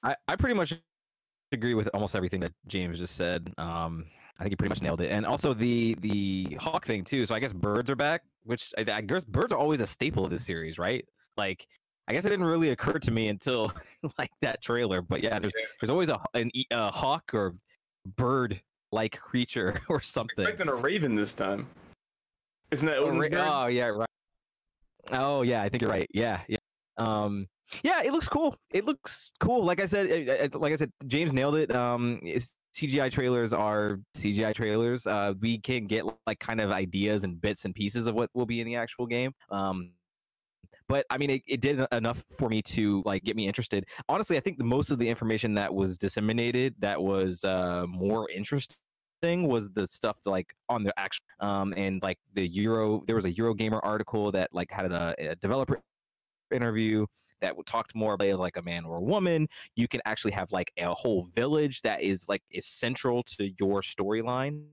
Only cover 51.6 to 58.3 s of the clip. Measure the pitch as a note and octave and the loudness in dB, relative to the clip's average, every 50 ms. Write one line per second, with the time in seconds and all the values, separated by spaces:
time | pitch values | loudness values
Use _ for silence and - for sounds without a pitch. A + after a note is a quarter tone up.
51.6 | G2 G2 F#2 F2+ G2 G2 F#2+ F#2 F2+ F#2+ F2+ _ _ _ G2 G2+ F#2+ F2 E2 G2 | 0 -2 -2 -2 -2 -2 -2 -2 -2 -4 -4 _ _ _ _ -2 -2 0 0 0
52.6 | G#2 A2 A2+ A2+ A2 G#2+ G#2+ G#2+ - - A2+ A2+ F#2+ F2+ E2+ F#2+ A2+ A#2 A2 G2 | 2 2 2 4 4 2 2 0 0 0 0 2 2 0 0 2 2 2 2 2
53.6 | A2 A2 A2 G#2+ - G2+ G#2+ G#2+ G#2 - - A2 G#2 G#2 F#2+ F#2+ F#2 - - F2 | 0 0 0 0 0 0 0 -2 -2 -2 0 0 0 2 2 0 0 0 -2 -4
54.6 | F2 - - - F#2+ F#2 F2 E2+ F2 E2 - - D#2 D2+ D#2+ F2 - G2 A#2+ C3+ | -6 -4 -4 -4 -2 -2 0 0 -2 -2 -4 -4 -4 -6 -6 -4 -2 0 0 0
55.6 | C3 - C#3 - _ _ _ _ _ _ _ _ _ _ _ _ _ _ - B2+ | 2 0 -2 -4 _ _ _ _ _ _ _ _ _ _ _ _ _ _ -2 0
56.6 | A#2+ A#2 A2 A2 A2+ A2 A2 A2 G#2+ G#2 _ _ _ _ _ _ - F#2 - F2 | 0 0 2 2 2 4 4 4 2 0 _ _ _ _ _ _ -4 -4 -4 -4
57.6 | E2 - - A2+ A2 - - A2 A2 A2 G#2 F#2 G2+ G2 | -8 -4 -4 -4 -4 -4 -4 0 0 2 2 4 4 4